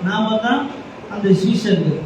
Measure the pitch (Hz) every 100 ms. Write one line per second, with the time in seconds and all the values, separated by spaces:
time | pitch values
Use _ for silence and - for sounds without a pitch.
0 | 180 214 220 220 226 269 - - - -
1 | - 208 196 185 208 - 208 170 151 139